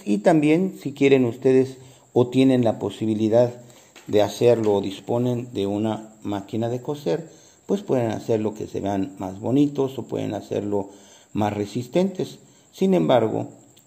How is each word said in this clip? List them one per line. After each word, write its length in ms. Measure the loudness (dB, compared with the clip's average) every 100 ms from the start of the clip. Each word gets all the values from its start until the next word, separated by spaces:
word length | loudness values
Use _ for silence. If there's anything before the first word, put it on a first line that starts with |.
| -4
y 140 | 0
también 560 | 4 4 4 2 0 -6
si 120 | -12
quieren 320 | 0 4 4 4
ustedes 540 | 0 4 4 2 -4 -20 -20 _
o 140 | 0 2
tienen 360 | 4 4 4
la 160 | 2 0
posibilidad 760 | -6 -4 -2 0 4 4 4 0 -16 -20 -20 -20 0
de 160 | 2
hacerlo 540 | 2 2 4 4 2 0
o 60 |
disponen 680 | -2 -8 -4 -2 0 -2 -6
de 140 | -6 -4
una 460 | -2 -2 -4 -8 -14
máquina 460 | -8 -8 -6 -6 -4
de 120 | -4
coser, 480 | -8 -8 -4 -4 -6 -20 -20 _ -6
pues 160 | -6
pueden 300 | 0 -2 0
hacerlo 420 | -4 -2 -2 -2
que 140 | -6 -8
se 120 | -6
vean 360 | -4 -4 -4 -6
más 220 | -10 -8
bonitos 600 | -2 2 2 0 -4 -6
o 40 |
pueden 300 | -8 -6 -6
hacerlo 560 | -8 -6 -6 -2 -4 -4 -12 -20 -20 _
más 200 | -4 -2
resistentes. 840 | -2 -6 -6 -4 -2 -2 -4 -8 -10 -20 _ _
Sin 220 | -4 0
embargo, 560 | 2 4 4 2 -2 -6 -12 -20 -20